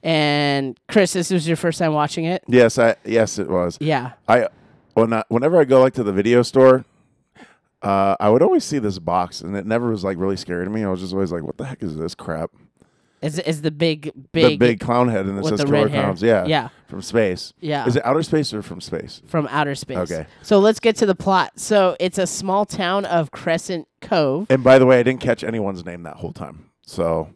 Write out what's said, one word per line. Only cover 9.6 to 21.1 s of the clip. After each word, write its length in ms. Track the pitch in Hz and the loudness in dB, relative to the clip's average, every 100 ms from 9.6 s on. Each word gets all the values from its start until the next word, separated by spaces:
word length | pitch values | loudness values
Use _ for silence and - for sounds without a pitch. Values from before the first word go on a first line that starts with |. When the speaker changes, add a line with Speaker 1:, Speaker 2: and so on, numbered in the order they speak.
| 95 | -4
Speaker 2:
never 240 | 113 120 | -2 -2
was, 120 | 110 | -4
like, 140 | 95 90 | -4 -4
really 180 | 95 95 | -4 -4
scary 280 | - 87 | -6 -6
to 60 | 92 | -4
me. 140 | 110 | -4
I 40 | 104 | -4
was 120 | 92 | -4
just 120 | 92 | -6
always 200 | 95 95 | -4 -4
like, 100 | 85 | -4
"What 140 | 71 - | -8 -10
the 60 | 135 | -12
heck 160 | 123 | -10
is 140 | 92 76 | -10 -8
this 180 | 82 | -10
crap?" 360 | - - 80 82 _ _ _ _ _ _ _ | -10 -10 -8 -8 _ _ _ _ _ _ _
Speaker 1:
Is, 160 | 156 156 | -8 -6
is 240 | 170 160 | -6 -4
the 80 | 156 | -6
big, 340 | 147 165 151 | -2 -2 -2
Speaker 2:
The 80 | 147 - 135 | -8 -16 -8
Speaker 1:
big 260 | 165 160 - | 2 2 4
Speaker 2:
big 220 | 120 113 | 2 2
clown 280 | - 120 123 | -2 0 2
head, 180 | 107 95 | 0 -2
and 120 | 98 | -4
it 40 | |
Speaker 1:
with 80 | 98 | -2
Speaker 2:
says 100 | 104 | -2
Speaker 1:
the 60 | 95 | 0
Speaker 2:
"Killer 160 | 110 | 2
Speaker 1:
red 60 | 107 | 2
hair. 120 | - | 0
Speaker 2:
Clowns." 200 | 101 90 | -2 0
Yeah. 220 | 110 107 90 | 2 2 2
Speaker 1:
Yeah. 220 | 151 120 _ _ | -2 -4 _ _
Speaker 2:
From 140 | 95 | -14
space. 500 | - 113 104 90 - _ | -2 0 0 -2 -10 _
Speaker 1:
Yeah. 260 | 156 147 123 | -6 -4 -2
Speaker 2:
Is 100 | 123 | -2
it 80 | |
outer 180 | 117 143 | 0 -2
space 300 | 160 156 147 | 0 -2 -2
or 100 | 107 | -8
from 180 | 98 90 | -10 -14
space? 420 | - 80 - - _ | -10 -10 -10 -18 _
Speaker 1:
From 200 | 165 147 | -6 -4
outer 240 | 135 147 | -4 -4
space. 240 | 139 - 123 | -6 -8 -8
Speaker 2:
Okay. 280 | 87 85 78 _ | -6 -8 -10 _
Speaker 1:
So 160 | - 208 | 0 4
let's 220 | 202 220 | 4 2
get 160 | 233 214 | 0 0
to 100 | |
the 80 | 208 | 0